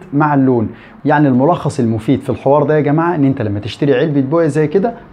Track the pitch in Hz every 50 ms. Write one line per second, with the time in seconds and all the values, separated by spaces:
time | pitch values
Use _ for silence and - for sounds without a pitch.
0 | - - - 143 151 151 147 139 135 131 127 120 107 95 - - - - - -
1 | - 139 151 147 151 139 127 123 131 160 175 160 - 151 - - 123 113 113 110
2 | - - 135 117 - - 120 - - 131 139 151 147 143 151 156 139 143 143 156
3 | 160 170 180 160 139 135 135 - 113 107 101 101 101 110 - - 156 143 135 123
4 | 143 165 147 143 135 131 151 170 170 156 131 156 151 147 151 196 190 233 233 -
5 | - -